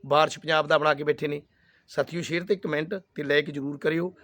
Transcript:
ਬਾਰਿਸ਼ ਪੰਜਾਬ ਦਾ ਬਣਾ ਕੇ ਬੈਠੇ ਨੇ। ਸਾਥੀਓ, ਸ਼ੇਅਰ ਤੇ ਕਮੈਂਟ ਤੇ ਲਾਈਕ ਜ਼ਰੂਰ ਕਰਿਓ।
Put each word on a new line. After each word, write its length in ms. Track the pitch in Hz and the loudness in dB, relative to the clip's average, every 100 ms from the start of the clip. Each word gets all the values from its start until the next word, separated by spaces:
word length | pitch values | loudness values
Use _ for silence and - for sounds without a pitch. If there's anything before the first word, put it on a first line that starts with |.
| 139 | 4
ਬਾਰਿਸ਼ 340 | 147 151 - | 4 4 0
ਪੰਜਾਬ 280 | 151 156 147 | 0 0 4
ਦਾ 100 | 156 | 4
ਬਣਾ 160 | 151 | 4
ਕੇ 100 | 143 | 2
ਬੈਠੇ 240 | 147 143 151 | 0 0 -2
ਨੇ। 140 | 147 - _ _ _ _ | -6 -10 _ _ _ _
ਸਾਥੀਓ, 340 | - 143 170 | -4 -4 -4
ਸ਼ੇਅਰ 220 | 147 170 | -4 -4
ਤੇ 120 | 180 196 | -2 -4
ਕਮੈਂਟ 380 | - 151 160 196 | -2 -4 -4 -8
ਤੇ 280 | _ - | _ -10
ਲਾਈਕ 260 | 143 143 151 | 0 2 0
ਜ਼ਰੂਰ 260 | 143 139 143 | -6 -8 -2
ਕਰਿਓ। 360 | 160 160 180 180 | -2 0 -4 -8